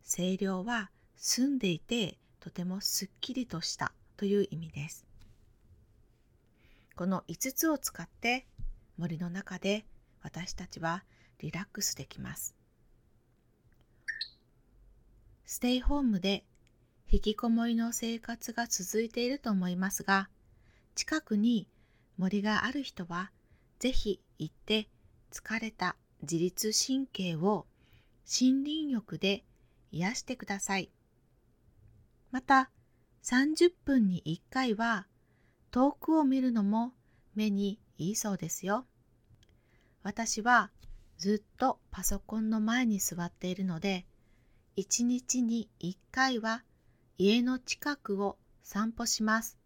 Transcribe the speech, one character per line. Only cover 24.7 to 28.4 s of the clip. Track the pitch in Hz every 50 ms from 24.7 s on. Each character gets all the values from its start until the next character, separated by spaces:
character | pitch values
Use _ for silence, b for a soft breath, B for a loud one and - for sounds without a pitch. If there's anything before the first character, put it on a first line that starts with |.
| 214 220 214 - _ _ _ - - - - _
疲 | - - - - 220 226
れ | 233 220
た | 220 - 185 180 - _ _ _ _ _
自 | - 143 165 165
律 | 170 180 - - - 214
神 | 220 - - - 262 269 269
経 | 262 _ - 190 180 165
を | 156 165 202 214 175 - - b b b b b b b b b b b
森 | - - -